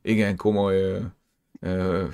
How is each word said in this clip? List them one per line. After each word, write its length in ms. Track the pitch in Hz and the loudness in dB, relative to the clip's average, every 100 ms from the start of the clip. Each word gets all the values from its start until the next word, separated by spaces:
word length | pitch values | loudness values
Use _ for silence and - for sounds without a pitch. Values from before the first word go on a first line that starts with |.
igen 340 | - 110 101 92 | -2 0 0 0
komoly, 440 | 107 104 98 95 | 0 2 2 2
ö, 160 | 95 95 92 - _ _ _ - | 0 -2 -6 -10 _ _ _ -10
ö, 440 | 90 92 92 90 87 | -4 -2 0 0 -2